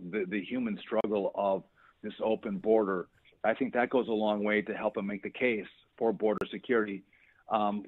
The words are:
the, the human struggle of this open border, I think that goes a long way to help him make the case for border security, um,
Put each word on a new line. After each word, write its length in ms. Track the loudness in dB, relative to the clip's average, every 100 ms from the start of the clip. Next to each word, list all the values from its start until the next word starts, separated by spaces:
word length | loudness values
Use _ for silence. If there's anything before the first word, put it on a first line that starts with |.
| -6
the, 140 | -4 -2
the 140 | -4
human 360 | -4 -4 -2 -4
struggle 520 | -2 -2 0 0 0 0
of 280 | 0 0 -4 _ -20 _
this 100 | -12 -2
open 340 | 0 0 -2 -2
border, 500 | 4 4 4 0 -4 _ _ _
I 100 | 0
think 200 | 2 0
that 160 | 2 2
goes 180 | 2 2
a 60 |
long 300 | 2 2 2
way 180 | 2 2
to 120 | 0
help 240 | -2 -2 -2
him 100 | -4
make 160 | -6
the 60 | -8
case 360 | -2 0 0 -4 -16 _ -2
for 140 | 0
border 340 | 2 0 0 -2
security, 520 | -6 0 2 2 -4 -12 _ _ _ -2
um, 340 | 0 2 -2